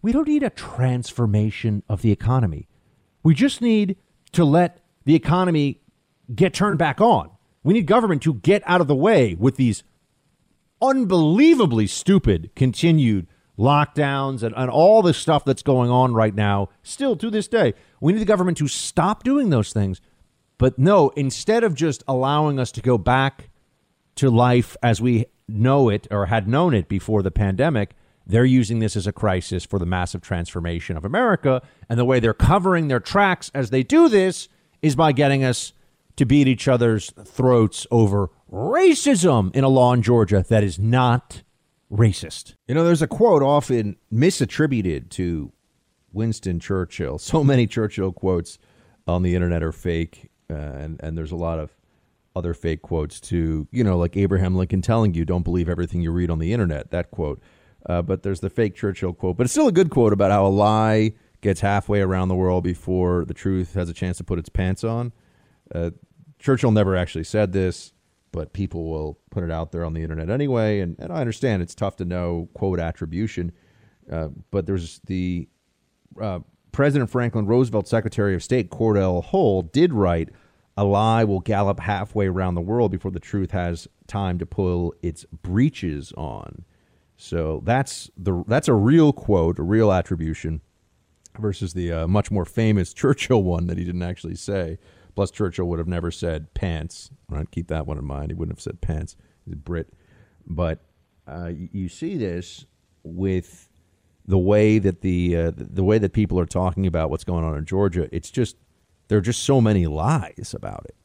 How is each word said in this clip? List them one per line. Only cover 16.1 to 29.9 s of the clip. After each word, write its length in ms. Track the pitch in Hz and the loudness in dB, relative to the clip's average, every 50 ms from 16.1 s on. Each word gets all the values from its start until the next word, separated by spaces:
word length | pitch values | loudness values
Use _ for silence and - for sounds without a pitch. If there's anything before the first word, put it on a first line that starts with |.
| 120 | 2
right 200 | 113 110 110 98 | 2 2 2 2
now, 360 | 104 104 101 101 98 101 95 _ _ _ | 0 0 0 0 0 -2 -6 _ _ _
still 340 | - - - 277 277 233 | -18 -8 -4 -2 -2 -2
to 120 | 156 - 226 | -2 -4 -4
this 200 | 208 214 202 - | -2 -4 -4 0
day. 260 | - 226 196 123 101 _ _ _ _ _ | 0 2 2 2 0 _ _ _ _ _
We 140 | - 147 190 | 0 0 0
need 60 | 220 | 2
the 40 | 214 | 2
government 320 | 180 214 190 180 185 170 - | 2 2 2 2 0 0 0
to 80 | 151 | -2
stop 560 | 139 - - - - - - 160 185 214 - - | -4 -4 -6 -8 -6 -2 -2 0 0 -2 -2 -2
doing 260 | 240 269 294 277 214 | 0 0 2 2 2
those 240 | 151 120 104 - - | 2 2 0 0 -2
things. 260 | 113 101 98 92 - _ _ _ _ _ _ _ _ _ _ _ | -2 -2 -2 -4 -8 _ _ _ _ _ _ _ _ _ _ _
But 220 | _ 127 131 131 - | _ 0 2 2 4
no, 320 | 127 - 208 196 151 139 | 4 4 6 6 4 4
instead 520 | - - 143 135 - - - - 214 233 226 | 2 0 -4 -4 -4 -6 -2 0 0 2 2
of 120 | 220 165 | 0 0
just 280 | 127 156 160 139 - - - | 0 -2 -2 -2 -4 -6 -4
allowing 500 | 135 127 131 135 143 151 151 151 143 135 | -2 -2 0 0 0 0 0 0 0 -2
us 140 | 127 120 - | -4 -6 -6
to 80 | - | -6
go 160 | - 127 123 | 0 0 0
back 540 | 113 87 - 123 131 135 135 - _ - - _ _ _ _ _ _ _ _ _ _ _ _ _ | 2 2 2 2 2 2 0 -2 _ -20 -20 _ _ _ _ _ _ _ _ _ _ _ _ _
to 140 | - - 135 | 0 2 4
life 440 | 117 113 120 123 123 123 120 - - - - | 6 6 6 6 4 4 2 0 -4 -2 0
as 200 | 120 110 - 113 | 0 0 2 2
we 240 | 127 120 113 117 _ _ _ _ | 0 2 2 0 _ _ _ _
know 440 | - 110 104 110 127 135 143 135 117 | -10 -4 0 2 4 4 4 4 4
it 160 | 101 104 - - | 2 0 -4 -4
or 160 | - 101 101 | -4 -2 -2
had 220 | 87 113 113 98 101 | 0 0 -2 0 0
known 240 | 117 143 170 180 143 | 0 2 2 2 2
it 160 | 104 82 _ | 0 0 _
before 340 | 101 98 - - 110 104 95 | -4 -6 -4 -2 -2 0 0
the 80 | 95 | 0
pandemic, 640 | - - 107 98 95 92 131 165 156 113 101 - - _ _ _ _ _ _ | 0 0 0 0 0 0 0 0 0 -2 -4 -4 -8 _ _ _ _ _ _
they're 180 | - 95 113 123 | 0 2 4 4
using 320 | 131 127 131 120 98 117 117 | 6 4 4 2 2 -2 -2
this 180 | 113 104 - | -2 -2 -2
as 100 | 107 87 | -4 -4
a 60 | 101 101 | -6 -6
crisis 540 | - - 104 92 92 87 - - 90 - | -2 -2 -2 -2 -2 -4 -4 -6 -6 -6
for 120 | - - 101 | -4 -4 -4
the 80 | 90 | -2
massive 360 | 85 | -2